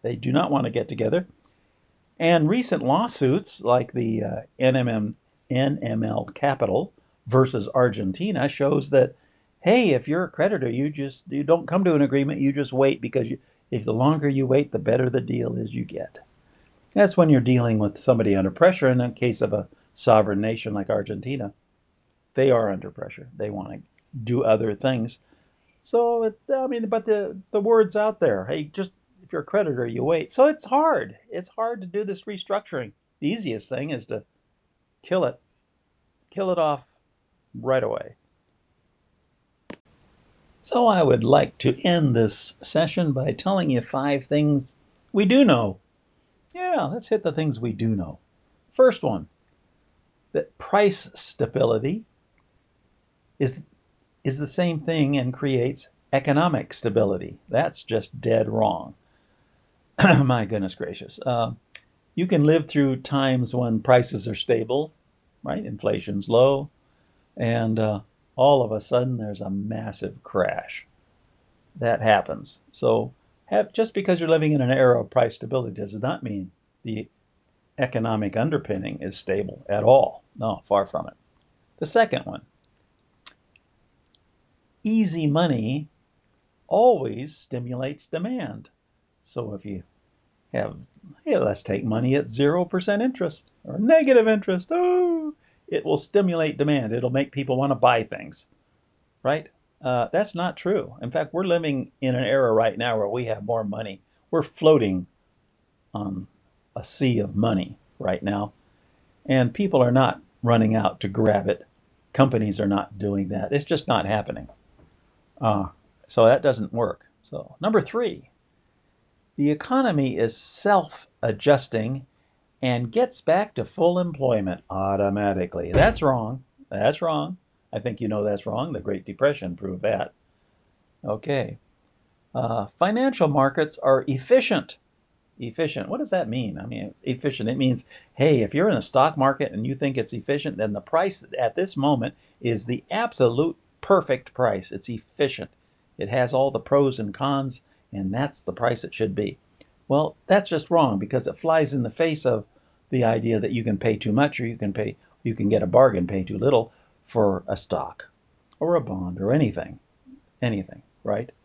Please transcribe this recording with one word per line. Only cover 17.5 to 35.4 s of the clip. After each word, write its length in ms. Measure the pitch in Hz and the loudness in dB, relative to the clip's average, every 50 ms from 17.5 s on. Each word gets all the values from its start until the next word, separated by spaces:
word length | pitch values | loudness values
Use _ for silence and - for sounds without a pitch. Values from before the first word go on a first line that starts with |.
| 127 123 120 117 113 107 | 2 4 4 2 2 0
with 180 | 104 104 - | 0 -2 -4
somebody 380 | - - - 123 113 110 104 98 | -2 0 2 2 4 4 2 2
under 160 | 98 95 95 | 2 2 0
pressure. 380 | 92 - 165 185 180 - 143 131 | 2 4 4 4 4 4 2 2
In 80 | 127 | 4
the 120 | 123 123 123 | 2 0 -2
case 320 | 120 - 123 123 113 - | -4 -2 -2 -2 0 0
of 120 | - 92 98 | -2 -2 -2
a 160 | 101 92 - _ _ _ _ _ | -4 -4 -8 _ _ _ _ _
sovereign 480 | - - 127 113 110 104 101 101 101 | -2 4 6 6 6 6 4 0 0
nation 320 | 107 110 113 110 - 113 104 | 0 -2 -4 -4 -6 -6 -6
like 160 | 101 95 - | -6 -2 -2
Argentina, 640 | 110 107 101 - 104 101 98 123 143 131 110 101 - _ _ _ _ _ _ _ _ _ _ _ _ _ _ _ _ | -2 -2 -2 -4 -8 -8 -6 -8 -6 -6 -8 -10 -12 _ _ _ _ _ _ _ _ _ _ _ _ _ _ _ _
they 180 | - 135 139 | 2 4 4
are 180 | 123 117 110 101 | 4 4 2 0
under 220 | 95 90 - 95 | -2 -4 -8 -14
pressure. 380 | - - - - - - - 123 - | -14 -12 -14 -14 -14 -18 -20 -20 -10
They 120 | - 107 104 | -10 -8 -8
wanna 300 | 104 101 95 - - - - _ _ _ _ _ - 127 | -8 -8 -10 -12 -14 -16 -18 _ _ _ _ _ -14 -12
do 220 | 113 113 120 120 113 | -4 -2 -2 0 4
other 320 | 110 110 107 113 110 101 | 4 2 2 2 -4 -4
things. 440 | - - 131 131 117 113 113 - _ _ _ _ _ _ _ _ _ _ _ _ _ _ | -2 -2 -2 -2 -2 -4 -6 -10 _ _ _ _ _ _ _ _ _ _ _ _ _ _
So, 380 | _ - 233 240 233 233 233 226 | _ 0 0 2 2 0 0 -2
it, 140 | 220 220 _ _ - 277 | -2 -4 _ _ -4 -2
I 140 | 262 262 | -2 -2
mean, 220 | 269 254 233 226 196 | -4 -4 -4 -2 -2
but 160 | 226 226 226 | -2 -2 0
the, 320 | 226 214 208 202 - - 190 - _ | 0 0 0 0 -6 -8 -12 -16 _
the 100 | - 214 | -4 -2
word's 340 | 196 226 233 226 220 - - | 2 4 4 4 4 4 2
out 240 | 208 208 220 214 _ | 0 0 0 0 _
there. 240 | 170 139 104 95 92 | 0 2 2 0 -2
Hey, 200 | 113 147 160 151 | -4 -6 -6 -6
just, 260 | 147 - - 190 185 _ _ _ _ _ _ | -8 -8 -8 -8 -8 _ _ _ _ _ _
if 120 | 185 _ - | -16 _ -8
you're 80 | 160 | -8
a 40 | 147 | -6
creditor, 400 | - - 208 196 160 131 120 123 | -2 -2 0 0 0 -2 -2 -4
you 180 | 120 120 120 123 | -4 -4 -4 0
wait. 300 | 147 170 160 - - - | 0 0 0 -2 -4 4
So 140 | - 262 | 4 4
it's 180 | 302 302 302 - | 4 4 -2 -4
hard. 500 | 202 262 285 311 320 285 160 117 - - _ _ _ | 0 2 2 4 4 2 0 -2 -6 -14 _ _ _
It's 200 | 170 175 185 _ | -12 -12 -12 _
hard 320 | _ - 226 233 240 220 | _ -6 -4 -4 -4 -8
to 60 | 190 | -10
do 160 | 175 170 202 214 | -8 -6 -6 -6
this 200 | 196 196 190 - | -6 -8 -10 -10
restructuring. 720 | 220 208 185 - - 196 208 202 - - 139 120 104 _ _ _ _ _ _ | -12 -12 -12 -6 -4 -4 -4 -4 -6 -8 -8 -8 -8 _ _ _ _ _ _
The 100 | - 147 | -4 -4
easiest 400 | 214 233 202 147 113 104 - - | -4 -2 -4 -6 -6 -8 -8 -8
thing 220 | 131 127 139 156 | -8 -6 -6 -6
is 160 | 170 160 107 | -8 -8 -8
to 160 | _ 113 107 - _ _ _ _ _ _ _ _ _ _ _ _ _ _ _ _ | _ -10 -10 -10 _ _ _ _ _ _ _ _ _ _ _ _ _ _ _ _
kill 220 | - 180 185 160 | -2 0 0 0
it. 140 | 120 - _ | -2 -4 _